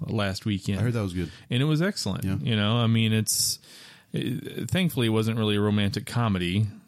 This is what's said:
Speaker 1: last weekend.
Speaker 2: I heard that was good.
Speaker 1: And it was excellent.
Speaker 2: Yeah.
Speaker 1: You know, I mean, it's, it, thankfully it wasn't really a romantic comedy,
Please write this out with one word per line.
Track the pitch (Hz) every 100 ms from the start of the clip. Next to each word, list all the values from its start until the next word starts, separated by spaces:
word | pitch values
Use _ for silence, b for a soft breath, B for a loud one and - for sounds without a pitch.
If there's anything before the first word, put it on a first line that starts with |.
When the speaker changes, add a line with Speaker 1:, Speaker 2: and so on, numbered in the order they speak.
Speaker 1:
last | - 107 98 92 110
weekend. | 101 - 95
Speaker 2:
I |
heard | 113
that | 117
was | 98
good. | 90 82 B B
Speaker 1:
And | 120
it | 151
was | 151
excellent. | 185 - 101 92
Speaker 2:
Yeah. | 95 98
Speaker 1:
You | - 107
know, | 104 120
I | 113
mean, | 113 113
it's, | 110 104 - - - B B B B B
it, | - - 127 - - 113
thankfully | 180 175 135 113
it |
wasn't | 110 110 113
really | 107 104
a |
romantic | 104 104 98 - -
comedy, | 120 117 92 87 98 107 -